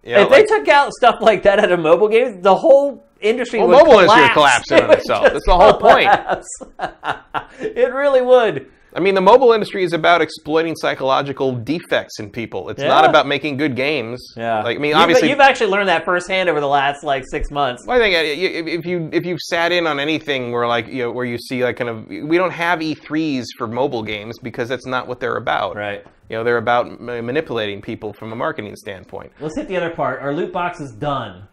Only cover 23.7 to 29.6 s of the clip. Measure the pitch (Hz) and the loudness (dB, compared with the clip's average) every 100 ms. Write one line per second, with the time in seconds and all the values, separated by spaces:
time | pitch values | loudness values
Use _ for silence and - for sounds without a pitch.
23.7 | 117 143 123 110 107 107 117 123 - 120 | -4 -4 -4 -8 -10 -10 -14 -12 -8 -8
24.7 | 123 131 127 - 127 120 120 123 151 98 | -8 -6 -8 -8 -8 -6 -6 -4 -4 -4
25.7 | 104 104 101 - _ _ 113 120 120 113 | -6 -8 -10 -16 _ _ -6 -2 -2 0
26.7 | 120 117 - 117 120 117 143 156 117 104 | -2 -2 -10 -12 -10 -6 -6 -6 -6 -6
27.7 | 101 110 110 107 104 110 117 156 147 104 | -8 -12 -12 -12 -14 -14 -8 -8 -8 -14
28.7 | 104 104 95 - 95 - _ 151 156 | -14 -16 -16 -16 -18 -18 _ -12 -12